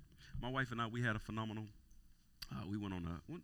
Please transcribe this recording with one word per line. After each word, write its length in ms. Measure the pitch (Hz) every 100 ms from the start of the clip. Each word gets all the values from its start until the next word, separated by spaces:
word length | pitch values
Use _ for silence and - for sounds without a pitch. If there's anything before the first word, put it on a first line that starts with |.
| - - - -
my 120 | 120
wife 200 | 131 123
and 80 | 117
I, 60 | 113
we 160 | 120
had 140 | 120 107
a 40 |
phenomenal, 440 | - 110 110 107 107 - - - - - - - -
uh, 140 | - 92
we 80 | 104
went 160 | 101
on 140 | 92 85
a, 120 | 85 -
when, 160 | 170